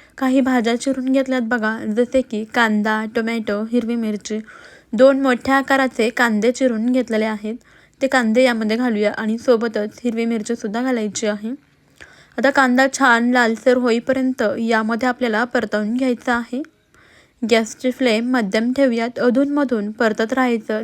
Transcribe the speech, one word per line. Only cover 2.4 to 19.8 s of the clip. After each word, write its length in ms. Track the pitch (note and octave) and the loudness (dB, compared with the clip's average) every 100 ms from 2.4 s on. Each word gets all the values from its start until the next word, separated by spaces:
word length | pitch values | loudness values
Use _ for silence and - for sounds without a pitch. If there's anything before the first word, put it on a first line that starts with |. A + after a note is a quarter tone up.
कांदा, 640 | A3 - A3+ G#3 G#3+ G#3+ A3 A#3 | -4 0 2 2 0 -2 -2 -4
टोमॅटो, 480 | A3+ A#3 A3 G3+ A3 | -4 -4 -4 -4 -2
हिरवी 240 | A#3+ A3+ A#3+ | -2 -2 -4
मिरची, 440 | A3 G#3 - G#3+ A3 - - - - | -4 -6 -6 -10 -10 -20 -20 -20 -6
दोन 280 | A3 C4 C4+ | 4 6 6
मोठ्या 340 | C4+ A#3+ - C4+ | 0 0 0 0
आकाराचे 540 | C4 C4+ C4 - A3+ | 2 2 0 0 -2
कांदे 420 | B3 A#3+ G#3+ A3 | 0 0 2 0
चिरून 400 | A#3+ C4 A3 A#3 | 2 0 0 0
घेतलेले 340 | B3+ A#3+ A3 A3 | 0 0 -2 -2
आहेत. 300 | G#3+ G#3+ A#3+ _ _ _ - | -4 -8 -10 _ _ _ -4
ते 60 | C4+ | 0
कांदे 360 | C4 A3+ A3+ | 2 2 4
यामध्ये 340 | C4 A#3 G#3+ A3+ | 4 2 -2 0
घालूया 360 | B3+ G#3 G#3 - | 0 0 0 -2
आणि 200 | A3 A3+ | -4 -2
सोबतच 640 | B3 A#3 A#3 A3 G#3+ - | 2 2 2 -4 -6 -4
हिरवी 220 | B3 A3 A#3 | -4 -2 -2
मिरची 300 | A#3 G#3 A#3 | -2 -4 -6
सुद्धा 260 | A3 A3 | -6 -4
घालायची 460 | B3+ A#3+ G#3+ F#3+ G#3+ | -2 -2 -4 -4 -4
आहे. 240 | G#3 A3 C#4 _ _ _ - - - - - | -4 -6 -10 _ _ _ -20 -20 -20 -14 -2
आता 120 | B3+ | 2
कांदा 380 | C#4 C4 B3 C4+ - | 4 4 4 2 2
छान 320 | C4+ A#3 A#3+ | 4 4 2
लालसर 460 | B3 A#3 A3+ C4 B3 | 2 2 2 2 2
होईपर्यंत 680 | B3 A#3 A#3 C4 C4 B3+ G#3+ - | 2 0 0 -2 -2 0 -2 -2
यामध्ये 500 | A3+ A3+ A3 A3+ B3+ | 0 0 0 -2 -2
आपल्याला 340 | B3 B3 G#3 | -2 -2 -2
परतवून 500 | A#3+ B3 A#3 G#3 G#3 | -2 -2 -2 -4 -2
घ्यायचा 420 | B3 C4 A#3+ - A#3+ | -2 -2 -2 -2 -4
आहे. 260 | A#3 B3 D#4+ _ _ _ _ _ _ - A3 | -4 -8 -10 _ _ _ _ _ _ -8 0
गॅसची 400 | A3+ A3 - B3+ | 0 0 -4 -4
फ्लेम 380 | B3 B3+ G#3+ A#3+ | 0 0 0 0
मध्यम 400 | B3+ G3+ A3 A#3 | -2 0 0 0
ठेवूयात. 460 | B3+ C#4 A#3 A#3 - | 0 0 0 -4 0
अधूनमधून 720 | A#3+ A#3+ C#4+ C#4+ C#4 A3+ | 0 2 2 0 0 -2